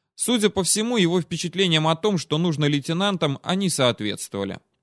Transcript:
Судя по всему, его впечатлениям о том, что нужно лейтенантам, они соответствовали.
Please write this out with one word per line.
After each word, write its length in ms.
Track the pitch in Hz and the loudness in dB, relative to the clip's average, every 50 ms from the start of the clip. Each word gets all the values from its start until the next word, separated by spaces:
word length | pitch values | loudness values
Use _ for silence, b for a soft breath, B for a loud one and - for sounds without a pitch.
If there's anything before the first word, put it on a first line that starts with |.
| _ _ _ | _ _ _
Судя 360 | - - - 247 226 208 202 | -6 -2 0 2 2 2 2
по 120 | - 196 | 2 0
всему, 340 | 185 - - 208 220 233 247 | -2 0 0 0 0 0 2
его 240 | 226 180 165 175 185 | 2 2 4 2 0
впечатлениям 680 | 156 - 175 160 - 170 - 175 196 180 160 156 156 160 | -2 -2 -6 -6 -6 -6 -2 0 2 2 2 2 4 2
о 80 | 165 | 0
том, 220 | 160 - 214 202 160 | 2 0 0 0 0
что 200 | - - 147 156 | -2 -2 -2 0
нужно 280 | 175 180 151 143 151 | 0 0 0 0 0
лейтенантам, 720 | 143 147 143 135 - 165 175 196 202 196 165 170 147 135 - | 0 0 0 -2 -4 -2 -2 0 -2 0 0 -2 -2 -2 -4
они 260 | - - 180 190 202 180 | -4 -4 -2 0 0 -2
соответствовали. 880 | - - 131 123 113 - 107 104 98 - - - - 101 98 95 90 85 _ _ _ _ | 0 2 2 2 2 0 -4 -6 -6 -6 -10 -8 -6 -6 -6 -6 -8 -12 _ _ _ _